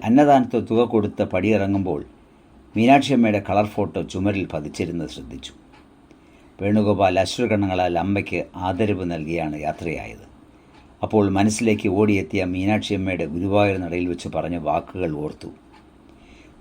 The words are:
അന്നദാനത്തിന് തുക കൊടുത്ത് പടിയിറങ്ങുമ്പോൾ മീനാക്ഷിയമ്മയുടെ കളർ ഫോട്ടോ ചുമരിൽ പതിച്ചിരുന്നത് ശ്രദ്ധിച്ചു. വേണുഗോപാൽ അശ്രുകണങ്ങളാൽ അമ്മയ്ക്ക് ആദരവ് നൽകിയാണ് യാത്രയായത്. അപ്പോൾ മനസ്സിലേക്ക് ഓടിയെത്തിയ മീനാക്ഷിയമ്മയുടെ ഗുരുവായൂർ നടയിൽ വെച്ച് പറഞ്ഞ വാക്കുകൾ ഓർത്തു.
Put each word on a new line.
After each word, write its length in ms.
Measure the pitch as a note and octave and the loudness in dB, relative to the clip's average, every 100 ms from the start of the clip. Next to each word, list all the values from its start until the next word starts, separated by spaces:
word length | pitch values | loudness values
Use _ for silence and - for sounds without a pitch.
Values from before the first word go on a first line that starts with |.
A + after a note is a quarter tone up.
അന്നദാനത്തിന് 640 | A2 B2+ D3 C3+ A#2+ A#2+ G2 | 4 6 8 6 4 -2 0
തുക 120 | A2+ | 0
കൊടുത്ത് 400 | A#2+ A2+ G2+ - | 2 2 0 -2
പടിയിറങ്ങുമ്പോൾ 800 | F#2+ F#2 G2+ G#2+ G2 G2 F#2 D2+ C2+ - - _ _ - - G#2 | -2 0 2 2 2 -2 -2 -4 -8 -18 -20 _ _ -20 -10 0
മീനാക്ഷിയമ്മയുടെ 680 | A#2 C#3 C3+ B2+ A2+ G#2 G2 | 6 6 6 2 4 2 2
കളർ 160 | F#2+ G#2+ | 0 0
ഫോട്ടോ 360 | - F#2+ F2+ | -2 -4 -4
ചുമരിൽ 460 | D#2 F#2+ G2 G2 E2 | -6 -2 -2 -2 -4
പതിച്ചിരുന്നത് 560 | D#2+ D2+ - F2 E2+ D2+ | -6 -8 -8 -6 -6 -8
ശ്രദ്ധിച്ചു. 440 | - - - - - _ - - _ _ - _ - - - | -12 -16 -16 -18 -20 _ -20 -20 _ _ -20 _ -20 -20 -6
വേണുഗോപാൽ 580 | G2 G#2+ G2+ G2 G2 F2+ | 0 2 4 4 4 2
അശ്രുകണങ്ങളാൽ 800 | F#2+ - A#2+ G#2 G2 F#2 F2+ E2+ | 0 0 0 0 0 0 0 0
അമ്മയ്ക്ക് 440 | F2 G2+ G2 F2+ - F#2 | 0 -2 -2 -6 -6 -6
ആദരവ് 560 | F2+ F#2 G#2+ F#2 F2 | -4 0 0 0 -4
നൽകിയാണ് 480 | E2 D#2 E2 D#2 D2+ | -6 -4 -4 -4 -6
യാത്രയായത്. 680 | D2+ D#2+ E2+ C#2 A1 A1 - - - - - - - - | -6 -6 -6 -8 -10 -16 -20 -20 -20 -20 -20 -20 -20 -10
അപ്പോൾ 260 | G2+ A2 G2+ | 0 2 4
മനസ്സിലേക്ക് 600 | F#2+ G#2+ G#2+ A2+ G#2+ G#2+ | 2 2 2 0 2 0
ഓടിയെത്തിയ 540 | F#2 G#2+ G2 F2+ G2+ | 2 4 2 0 -2
മീനാക്ഷിയമ്മയുടെ 840 | F2+ F2+ F#2+ G#2+ G#2+ G2+ F#2+ F2+ E2 | -2 -2 0 0 -2 -4 -2 -4 -4
ഗുരുവായൂർ 520 | E2 G2 G2+ G#2 F#2+ | -4 0 2 2 0
നടയിൽ 300 | F2 F2 F2+ | -4 -4 -4
വെച്ച് 200 | E2+ - | -4 -6
പറഞ്ഞ 300 | D#2+ D#2+ E2+ | -6 -4 -4
വാക്കുകൾ 580 | D2+ D#2+ - F#2+ F2 D2 | -2 -2 -4 -6 -6 -4
ഓർത്തു. 300 | D2+ - E2 - - - - _ - - - - - - | -8 -10 -16 -18 -20 -20 -20 _ -20 -20 -20 -20 -20 -8